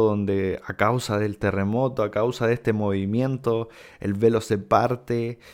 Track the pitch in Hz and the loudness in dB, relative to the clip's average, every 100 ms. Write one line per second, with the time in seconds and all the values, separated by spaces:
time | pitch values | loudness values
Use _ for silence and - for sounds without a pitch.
0 | 110 104 98 98 95 85 - 98 104 123 | 4 2 0 0 -2 -4 -8 0 0 0
1 | - 104 107 101 101 95 98 117 131 117 | 0 -2 -2 -2 -2 0 0 0 0 0
2 | 104 104 120 120 117 120 - 107 104 98 | -2 0 0 0 0 0 0 0 0 0
3 | 98 110 131 135 127 113 113 - - - | 0 0 -2 -2 -2 -2 -4 -12 -20 -8
4 | 101 101 113 113 - 104 95 107 120 123 | -6 2 2 2 0 -2 2 2 2 -2
5 | - 120 117 120 - | -4 -4 -4 -8 -16